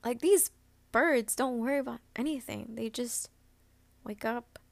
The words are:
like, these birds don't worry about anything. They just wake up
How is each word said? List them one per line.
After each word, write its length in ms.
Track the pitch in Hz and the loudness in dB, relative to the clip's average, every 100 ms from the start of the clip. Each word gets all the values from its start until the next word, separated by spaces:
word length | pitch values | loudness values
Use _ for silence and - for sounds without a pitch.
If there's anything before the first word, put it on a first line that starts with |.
like, 160 | 233 240 | -4 0
these 320 | 330 392 - _ _ _ _ | 4 4 4 _ _ _ _
birds 420 | 226 330 269 226 - | 2 6 4 2 -2
don't 240 | 254 240 | 0 0
worry 200 | 233 285 | 0 0
about 200 | 262 233 _ - | -2 -8 _ -6
anything. 600 | 277 285 - 214 226 226 | -4 -4 -6 -10 -8 -8
They 140 | 226 | -8
just 400 | 226 240 - - _ _ _ _ _ _ _ - | -6 -6 -6 -8 _ _ _ _ _ _ _ -14
wake 180 | 208 | -6
up 360 | 226 240 233 - _ | -4 -4 -8 -20 _